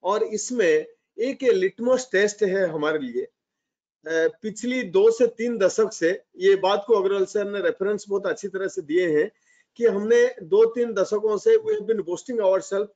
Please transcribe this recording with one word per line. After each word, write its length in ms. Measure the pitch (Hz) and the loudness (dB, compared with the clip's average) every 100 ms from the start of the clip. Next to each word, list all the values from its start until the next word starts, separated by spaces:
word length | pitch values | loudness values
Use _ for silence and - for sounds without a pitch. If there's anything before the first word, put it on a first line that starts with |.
और 200 | 175 214 | -2 -2
इसमें 640 | 208 208 - 247 185 156 151 _ _ - | -2 -4 -6 0 2 2 0 _ _ -6
एक 240 | 240 269 | -4 -2
litmus 640 | 262 190 185 - 240 254 254 | 2 2 2 -2 0 0 0
test 300 | 190 208 202 | 0 0 0
है 240 | 202 196 180 | -2 0 -2
हमारे 320 | 156 147 156 | 0 -2 -2
लिए। 240 | 131 120 | -4 -6
अ, 1040 | - _ _ _ _ _ _ _ 156 160 160 156 | -8 _ _ _ _ _ _ _ -4 0 0 -2
पिछली 400 | 214 208 240 254 | -12 -8 -4 -4
दो 280 | 208 175 214 | 0 4 4
से 160 | 226 240 | 4 0
तीन 320 | - 233 233 | 0 -6 0
दशक 340 | 185 - 220 | 0 2 -2
से, 300 | - 165 190 _ - | 0 -2 -2 _ -2
ये 200 | 185 196 | 2 4
बात 280 | 185 202 202 | 2 0 2
को 80 | |
अग्रवाल 300 | 220 190 202 | 2 2 0
सर 260 | 190 214 202 | -2 -2 -4
ने 100 | 202 | -2
reference 460 | 175 156 190 208 202 | -4 -2 -4 -4 -4
बहुत 180 | 196 196 | -4 -2
अच्छी 220 | - 202 | -6 -6
तरह 200 | 185 190 | -6 -6
से 140 | 190 | -8
दिए 400 | 151 165 180 151 | -2 0 2 2
हैं 80 | 190 _ _ _ _ _ | 0 _ _ _ _ _
कि 100 | 233 | 0
हमने 480 | 196 208 240 247 254 | 0 2 4 4 0
दो 220 | 180 196 | -2 4
तीन 280 | 226 226 240 | 4 2 -4
दशकों 460 | 196 185 208 214 208 | -2 -2 0 -2 0
से 180 | - 226 | 2 2
we 160 | 214 | 2
have 120 | 214 | -6
been 160 | 202 220 | -2 -4
boasting 400 | 170 175 - 240 | -2 -8 -6 -2
ourselves 480 | 196 190 - 196 208 | 0 0 -2 -6 -6